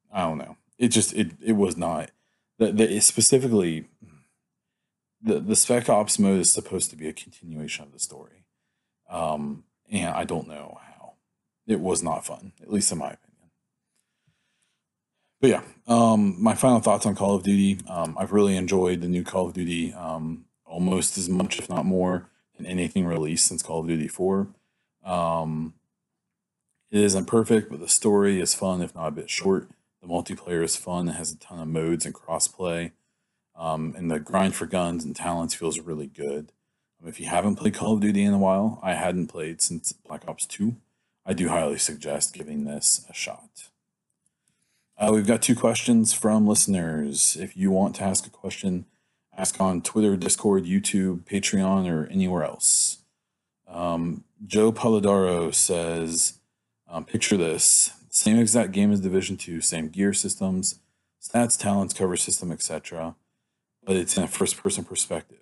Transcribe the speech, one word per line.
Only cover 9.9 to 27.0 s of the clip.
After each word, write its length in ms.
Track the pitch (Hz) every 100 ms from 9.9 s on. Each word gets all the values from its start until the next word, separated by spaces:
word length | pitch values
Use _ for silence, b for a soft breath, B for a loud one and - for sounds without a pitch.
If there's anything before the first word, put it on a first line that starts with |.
| 104 87
I 120 | 80
don't 240 | 87 82 78
know 300 | 76 73 -
how. 300 | - - - _ _ _ _ _ -
It 100 | 101
was 240 | 90 85
not 240 | 82 76 -
fun, 260 | 71 98 -
at 120 | -
least 180 | 104 -
in 80 | 82
my 120 | 69
opinion. 400 | - _ _ _ _ _ _ _ _ _ _ _ _ _ _ _ _ _ _ _ _ _ _
But 100 | 131
yeah, 120 | 95 - - -
um, 560 | 117 117 110 101 87
my 140 | 110 104
final 240 | 131 117
thoughts 260 | 107 101 107
on 80 |
Call 220 | 95 98 101
of 80 |
Duty. 340 | 98 101 98 98 -
Um, 280 | 87 80 80
I've 140 | 92
really 240 | 104 101 95
enjoyed 460 | 90 95 92 90
the 60 | 87
new 140 | 90
Call 240 | 87 95 90
of 60 |
Duty, 400 | 90 85 85 82
um, 540 | 87 82 80 80 82 - _
almost 520 | _ 85 92 92 82 98
as 120 | 87
much, 320 | 92 98 -
if 80 | -
not 160 | 90
more, 440 | 95 92 92 90 b b b -
than 100 | 92
anything 400 | 92 82 98 87
released 400 | 82 78 82 -
since 160 | 80
Call 200 | - 80
of 40 | 82
Duty 220 | 82 76
four. 400 | - 92 98 101 - _ _ _ _
Um, 680 | 95 90 82 82 78 78 80 - _ _ _ _ _ _ _ _ _ _ _
it 100 | 104